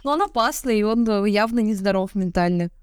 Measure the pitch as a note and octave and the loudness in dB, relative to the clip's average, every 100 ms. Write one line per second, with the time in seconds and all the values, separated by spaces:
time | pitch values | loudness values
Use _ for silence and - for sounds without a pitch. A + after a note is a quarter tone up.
0 | C4+ D4+ G4+ A#3+ A#3 - B3+ G#3+ G#3+ A#3 | -4 -2 -2 0 -2 -2 -2 0 2 0
1 | A3+ G3+ G#3 G3+ A3+ A#3+ G#3+ G3+ G3 F#3+ | 0 0 2 2 2 0 0 0 0 0
2 | F#3+ G3 F#3 F3+ F3 F3 F3 - | -2 -2 -2 0 0 0 -2 -6